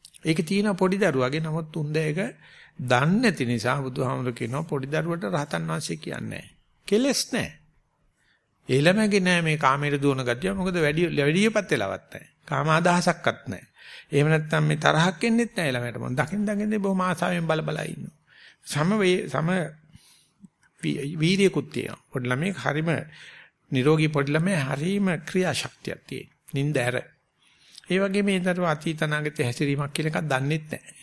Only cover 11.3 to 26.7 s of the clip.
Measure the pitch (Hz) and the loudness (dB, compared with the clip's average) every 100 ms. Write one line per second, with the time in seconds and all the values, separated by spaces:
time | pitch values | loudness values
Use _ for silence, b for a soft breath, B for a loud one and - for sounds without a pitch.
11.3 | 175 220 220 185 127 98 95 - - - | 4 4 2 0 0 0 -4 -10 -20 -20
12.3 | _ - 139 151 160 175 175 175 165 127 | _ -6 -2 2 4 4 2 2 0 -2
13.3 | - - 92 - _ B B B 143 151 | -2 -6 -12 -14 _ B B B 2 4
14.3 | 156 156 160 151 151 143 147 175 185 233 | 4 2 2 2 2 4 4 4 2 0
15.3 | 226 226 - 156 123 120 117 123 127 151 | 2 0 -2 -2 -2 -4 -6 -4 -2 -2
16.3 | 202 208 202 214 214 196 190 180 175 185 | 0 -2 -2 -2 0 0 0 0 0 0
17.3 | 175 165 156 151 156 - - - - _ | -2 0 -2 -2 -4 -6 -8 -12 -16 _
18.3 | B B B - 143 165 214 185 185 - | B B B -6 0 2 4 4 2 0
19.3 | 135 160 185 151 - _ - b b b | -2 0 0 -4 -10 _ -20 b b b
20.3 | _ - _ _ _ 156 143 143 160 160 | _ -20 _ _ _ -6 -4 -6 -2 0
21.3 | 196 196 160 151 - - - _ 131 123 | 4 4 2 -4 -6 -8 -10 _ -6 -2
22.3 | 127 180 190 135 143 165 131 - B B | -2 -2 -2 -2 0 0 -2 -4 B B
23.3 | B B _ - 127 131 160 151 151 139 | B B _ -4 2 4 4 4 0 0
24.3 | 151 180 190 - 135 170 202 190 165 - | 0 2 0 -2 -2 -2 0 0 -2 -2
25.3 | 185 180 - - - - - - - - | -2 0 -2 -6 -8 -10 -10 -10 -12 -12
26.3 | _ - 139 143 | _ -8 -4 0